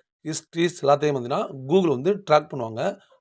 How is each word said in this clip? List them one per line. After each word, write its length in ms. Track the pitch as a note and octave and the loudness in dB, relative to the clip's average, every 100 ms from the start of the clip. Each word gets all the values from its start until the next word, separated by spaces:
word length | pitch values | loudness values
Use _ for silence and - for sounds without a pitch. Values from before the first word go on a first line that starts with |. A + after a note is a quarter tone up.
| _ _ D#3 | _ _ -10
ஹிஸ்டரிஸ் 480 | - - E3 E3+ - | -10 -8 -2 -2 0
எல்லாத்தையும் 320 | C3+ C#3+ D3 C#3 | 2 4 2 0
பார்த்தீங்கன்னா, 260 | A#2+ D#3 - C#3+ C3 | -2 -4 -4 -8 0
Google 200 | F3+ F3 B2+ | 2 4 2
வந்து 180 | D3+ G3+ G3 | 0 -2 2
ட்ராக் 220 | D3+ D3+ | 2 2
பண்ணுவாங்க. 320 | C#3+ A2+ A2 E3+ - _ _ | -6 -8 -4 -4 -6 _ _